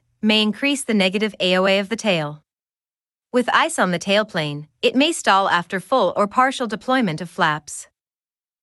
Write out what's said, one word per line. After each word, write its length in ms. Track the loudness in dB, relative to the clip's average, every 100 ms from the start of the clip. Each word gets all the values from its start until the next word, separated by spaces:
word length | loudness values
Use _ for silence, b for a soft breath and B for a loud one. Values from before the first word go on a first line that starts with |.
| _ _
may 180 | 0 2
increase 440 | 2 0 -2 -2
the 100 | 0
negative 400 | 0 2 0 -4 -2
A 160 | 0 2
O 100 | 2
A 140 | 2
of 80 | 0
the 80 | -4
tail. 480 | -2 -2 -2 -8 _ _ _ _ _ _ _ _ _
With 160 | -2 2
ice 240 | 2 2 0
on 140 | -2
the 80 | -2
tailplane, 720 | 0 0 0 -4 -6 -8 -12 _
it 120 | -2
may 160 | 2 0
stall 380 | 0 2 2 4
after 320 | 0 -2 -6
full 320 | -2 0 2 0
or 120 | -2
partial 400 | 2 0 0 -6
deployment 520 | -6 -2 0 0 -4
of 80 | -8
flaps. 600 | -2 0 -2 -8 -16 -18 _ _ _ _ _ _ _